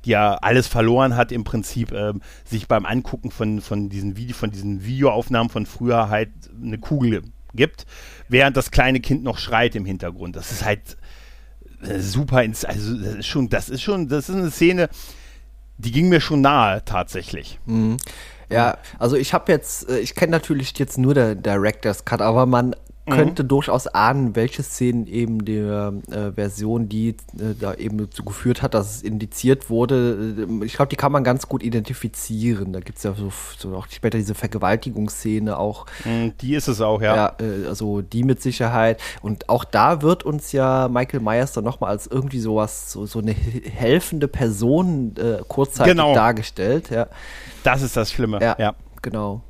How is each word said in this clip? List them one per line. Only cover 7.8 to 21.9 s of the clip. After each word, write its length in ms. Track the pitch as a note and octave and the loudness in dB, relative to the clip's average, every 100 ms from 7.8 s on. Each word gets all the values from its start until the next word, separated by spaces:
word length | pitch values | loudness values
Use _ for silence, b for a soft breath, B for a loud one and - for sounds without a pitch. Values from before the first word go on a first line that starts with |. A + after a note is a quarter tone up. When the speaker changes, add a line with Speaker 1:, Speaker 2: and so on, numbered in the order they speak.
| - B B B - | -20 B B B 0
Speaker 1:
während 260 | B2 C#3 C3 | 4 6 4
das 140 | - | 2
kleine 300 | - C3 C3 | 4 4 2
Kind 240 | - C3 | 0 -2
noch 160 | B2 G#2+ | -2 -6
schreit 340 | - A2+ A#2+ A2+ | 0 2 2 0
im 100 | G2 | -6
Hintergrund. 500 | F#2 F2+ F#2 F2 E2 | -6 -8 -8 -12 -10
Das 160 | - | -10
ist 120 | G2+ | -6
halt, 340 | G#2+ G#2 - - b b b b b b - - | -2 -2 -4 -18 b b b b b b -20 -14
äh, 160 | G2 G2 | -6 -4
super 460 | G2 A2+ C#3 C3 | -2 -2 2 2
ins-, 200 | A2+ G#2+ | 2 -2
also 320 | - G#2 G#2+ A#2+ | -6 -4 -4 -4
das 200 | G2 G#2+ | -6 -6
ist 100 | - | -4
schon, 220 | D3 A#2+ | -2 0
das 200 | G2+ - | -2 -2
ist 120 | C3 | -6
schon, 260 | - G3 D3 | -4 -2 0
das 220 | C#3+ C3+ | -2 -2
ist 60 | F#3+ | -2
eine 160 | F3 | -2
Szene, 360 | - E3+ F3+ D#3+ B B B B B B - - - | 2 4 4 0 B B B B B B -20 -20 -8
die 120 | A#2 | -2
ging 180 | A#2+ F3+ | 2 6
mir 120 | E3+ | 6
schon 200 | - D3+ | 4 4
nahe, 420 | C#3 C#3+ G#2+ G2 - | 6 6 4 2 -2
tatsächlich. 720 | F#2 F2 F#2 - D#2+ C#2 - - | -2 -2 -6 -8 -10 -10 -12 -2
Speaker 2:
Mhm. 320 | A2+ A2 B2 - B B B B | 0 2 0 -6 B B B B
Ja, 280 | A2+ A#2+ - B B | 2 2 0 B B
also 160 | A#2+ C#3 | 2 2
ich 180 | C#3 | 2
hab 140 | F3+ - | 0 2
jetzt, 420 | D#3 - - - | 2 0 -10 -4
äh, 100 | B2 | -2
ich 140 | A#2 | -2
kenn 160 | - E3 | 0 2
natürlich 480 | E3 - C#3+ C3 - | 2 0 -2 -2 -4
jetzt 200 | C3+ - | -4 2
nur 160 | B2+ | 4
der 220 | C#3 A2+ G2 | 4 4 2
Director's 680 | G#2 G2+ G#2 - G#2+ | 0 2 2 0 -2